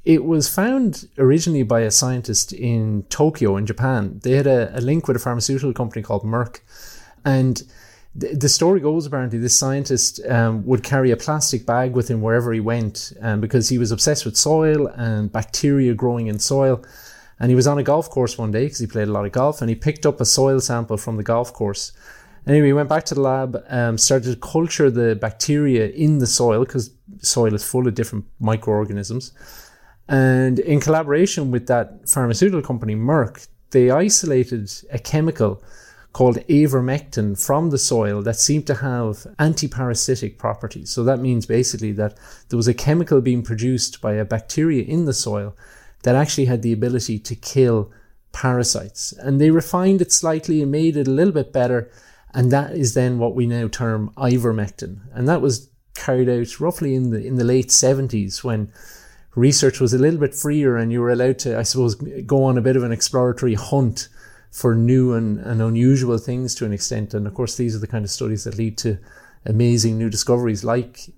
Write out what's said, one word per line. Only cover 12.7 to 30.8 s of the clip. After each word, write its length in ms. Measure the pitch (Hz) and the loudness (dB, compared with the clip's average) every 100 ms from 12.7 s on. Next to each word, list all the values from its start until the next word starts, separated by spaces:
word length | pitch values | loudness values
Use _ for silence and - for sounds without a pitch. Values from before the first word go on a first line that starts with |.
| 117 107 - - - | -2 -4 -6 -12 -8
um, 180 | 113 104 | -4 -2
because 300 | 107 127 110 | 0 0 2
he 80 | 127 | 0
was 140 | 113 | 0
obsessed 340 | 110 151 147 120 | 0 0 0 -2
with 100 | - | -2
soil 520 | 147 156 156 151 139 | 2 2 2 2 0
and 440 | 123 117 107 104 | -4 -2 -2 -2
bacteria 600 | 113 - - 143 139 123 | -4 -6 -2 2 4 2
growing 320 | 113 127 120 113 | 2 0 -2 -4
in 140 | 107 | -4
soil. 440 | - 139 135 123 - - - - - - | 0 2 2 0 -4 -20 -20 -20 -20 -2
And 80 | 123 | 2
he 60 | 127 | 4
was 120 | 143 | 4
on 100 | 143 | 2
a 60 | |
golf 260 | 135 151 160 | 2 0 0
course 280 | 135 120 - | -2 -2 -2
one 140 | 110 | -4
day 160 | 107 143 | -2 -2
'cause 120 | - | -4
he 60 | 113 | -6
played 220 | 113 104 | -4 -2
a 60 | |
lot 120 | 101 101 | -2 -2
of 60 | |
golf, 300 | 131 147 151 | 0 0 0
and 80 | 117 | -4
he 60 | 110 | -2
picked 300 | 151 151 151 | -2 0 0
up 140 | - | 0
a 60 | 120 | 0
soil 340 | - 135 135 | 2 2 2
sample 380 | - 117 113 107 | 0 -4 -4 -6
from 180 | - 110 | -6 -6
the 80 | |
golf 300 | 104 117 120 | -2 -2 -2
course. 400 | - 104 101 - - - - - - - | -4 -6 -6 -10 -14 -20 -20 -20 -10 2
Anyway, 220 | 151 143 | 4 6
he 60 | |
went 160 | 143 139 | 4 2
back 160 | 156 - | -2 -2
to 100 | 139 | -2
the 60 | |
lab, 420 | 135 135 131 120 - | 0 0 -4 -8 -6
um, 280 | 127 117 113 | -2 0 2
started 320 | - 135 120 | 2 2 0
to 180 | 117 - | -6 -4
culture 380 | 160 165 - 143 | -2 0 2 2
the 260 | 120 117 101 | 4 0 0
bacteria 720 | 110 - - 147 143 120 107 | -4 -4 -2 0 2 2 0
in 300 | - 151 147 | 0 2 2
the 100 | 120 | 2
soil 380 | - 120 110 127 | 2 2 2 0
'cause 240 | 131 110 _ - - | -2 -6 _ -20 -8
soil 320 | - 123 113 | -2 0 2
is 100 | 104 | 0
full 240 | - 127 123 | -2 -2 0
of 60 | 104 | -2
different 300 | 110 104 - - | -4 -8 -12 -6
microorganisms. 880 | 110 110 110 104 104 101 98 120 - - - - - _ _ _ - | -2 -2 0 -2 -2 -6 -6 -8 -10 -18 -20 -20 -20 _ _ _ -2
And 500 | 139 131 127 131 127 | 2 4 4 4 2
in 220 | - 147 | 2 2